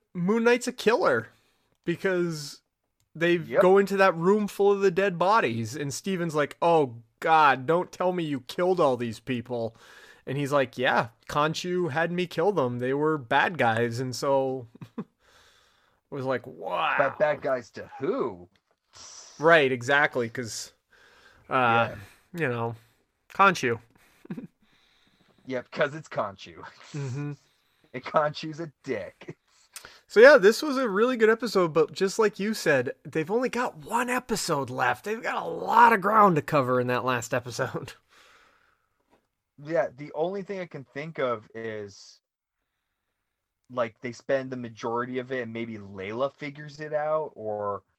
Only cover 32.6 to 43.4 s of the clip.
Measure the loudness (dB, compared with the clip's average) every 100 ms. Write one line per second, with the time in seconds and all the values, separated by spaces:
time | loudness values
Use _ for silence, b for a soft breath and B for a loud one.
32.6 | 0 2 0 -6 -8 -6 -2 -2 -2 -4
33.6 | -6 -8 -6 -4 -2 -4 -4 -6 -4 -4
34.6 | -4 -2 -2 -2 -6 -8 -6 -6 -6 -6
35.6 | 2 6 8 6 4 6 6 6 2 0
36.6 | 2 0 0 -2 0 -2 -2 -4 -4 -6
37.6 | -6 -6 -12 -16 _ b b b b b
38.6 | b b b _ _ _ _ _ _ -18
39.6 | -6 -2 -2 -6 -10 -4 -4 -4 -8 -10
40.6 | -10 -14 -14 -12 -10 -4 -2 -2 -8 -12
41.6 | -10 -10 -12 -16 -20 -20 _ _ _ _
42.6 | _ _ _ _ _ _ _ _